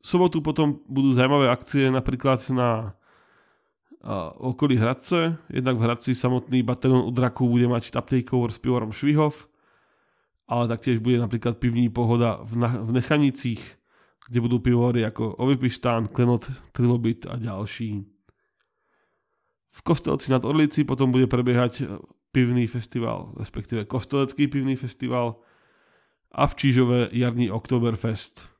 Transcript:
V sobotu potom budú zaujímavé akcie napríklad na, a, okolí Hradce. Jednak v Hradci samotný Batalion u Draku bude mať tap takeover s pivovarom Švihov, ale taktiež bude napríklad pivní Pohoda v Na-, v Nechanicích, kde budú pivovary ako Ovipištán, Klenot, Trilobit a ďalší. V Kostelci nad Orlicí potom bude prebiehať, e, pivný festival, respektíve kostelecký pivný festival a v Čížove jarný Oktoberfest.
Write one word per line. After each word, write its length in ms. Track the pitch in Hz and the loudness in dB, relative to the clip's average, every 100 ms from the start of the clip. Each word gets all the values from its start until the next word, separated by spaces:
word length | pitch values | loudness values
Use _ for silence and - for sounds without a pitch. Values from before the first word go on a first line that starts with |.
V 40 | - | 0
sobotu 360 | 180 180 165 | 2 2 2
potom 400 | 151 156 151 143 - | -2 0 0 0 -4
budú 240 | 135 135 | 0 4
zaujímavé 380 | 123 131 143 131 | 4 4 4 4
akcie 340 | 123 - 143 135 | 2 -2 0 2
napríklad 500 | 131 131 131 135 131 - | 2 -2 -2 0 0 0
na, 460 | 127 123 113 110 - _ _ _ _ _ _ _ _ _ - | 0 0 0 -4 -14 _ _ _ _ _ _ _ _ _ -20
a, 320 | - 104 80 | -10 -8 -8
okolí 400 | - 127 127 147 123 | -8 -8 -2 2 4
Hradce. 580 | 113 127 - 175 165 165 _ | 2 0 -2 0 0 -4 _
Jednak 320 | 135 127 123 | -4 0 2
v 60 | 117 | 0
Hradci 240 | 120 - 127 | 0 -2 -2
samotný 500 | 123 127 - 127 117 | 0 0 0 0 0
Batalion 400 | 123 135 127 113 | 0 2 4 2
u 60 | |
Draku 320 | 123 123 - 123 | 0 -2 0 2
bude 240 | 120 120 | 4 2
mať 240 | 120 - | 0 -2
tap 160 | - - | -8 -2
takeover 400 | 131 123 127 120 | -2 0 -2 -2
s 80 | 104 | -4
pivovarom 320 | 123 123 110 | -2 -2 -2
Švihov, 560 | 104 143 147 151 147 - _ _ _ _ _ _ _ _ _ _ | -2 0 2 2 -2 -20 _ _ _ _ _ _ _ _ _ _
ale 160 | 120 120 | -2 -2
taktiež 320 | 117 - 120 | -2 0 0
bude 240 | 113 123 | 2 0
napríklad 400 | 117 117 120 110 | 0 -2 -4 -2
pivní 240 | 123 117 120 | -2 2 0
Pohoda 560 | 117 117 120 117 101 | 2 0 2 2 -2
v 100 | 107 117 | -6 -2
Na-, 240 | 120 120 | -2 -2
v 160 | 113 123 | -2 -2
Nechanicích, 640 | 120 151 143 127 123 113 - - _ _ _ _ _ | 0 2 2 0 -8 -8 -12 -20 _ _ _ _ _
kde 120 | 120 | -2
budú 160 | 117 120 | 0 0
pivovary 480 | 123 120 123 120 110 | 2 2 4 2 -2
ako 320 | - 113 - | -4 -6 -2
Ovipištán, 720 | 123 135 127 - 127 113 110 | 0 2 0 -2 -2 -2 -2
Klenot, 400 | - 120 120 - 131 - | 0 2 2 -2 -16 -14
Trilobit 560 | - 120 120 117 120 - | 0 2 2 0 -4 -8
a 80 | 123 | -8
ďalší. 640 | 113 98 110 - 113 104 101 _ _ _ _ _ _ _ _ _ _ _ _ _ _ _ _ | -8 -8 -10 -8 -8 -8 -10 _ _ _ _ _ _ _ _ _ _ _ _ _ _ _ _
V 80 | - - | -14 -2
Kostelci 480 | 165 - 139 - | -2 0 -4 0
nad 80 | 131 | 0
Orlicí 400 | 113 151 151 151 | 2 2 2 2
potom 320 | 135 131 135 | -2 0 2
bude 160 | 127 127 | 4 2
prebiehať, 420 | 123 123 123 123 - | 2 2 2 0 -2
e, 60 | 113 95 - _ _ | -10 -10 -16 _ _
pivný 320 | 135 123 123 117 | 0 2 2 0
festival, 680 | 120 110 123 113 107 - - | -4 -8 -4 -4 -4 -8 -12
respektíve 480 | 113 - - 113 | -10 -10 -6 -6
kostelecký 640 | 101 127 - 139 135 135 143 | -4 -6 -4 -2 -2 0 -2
pivný 260 | 139 135 | 0 -2
festival 720 | 131 127 - 127 123 120 110 _ _ _ _ _ _ _ _ _ | -4 -8 -8 -4 -2 -4 -6 _ _ _ _ _ _ _ _ _
a 160 | - 139 | -2 -2
v 80 | - | 0
Čížove 420 | 143 123 123 123 117 | 2 4 4 2 0
jarný 400 | 117 123 117 120 | 0 -2 0 -2
Oktoberfest. 960 | 110 - 127 117 113 117 107 - - - | -2 -2 0 0 -2 -4 -6 -10 -16 -20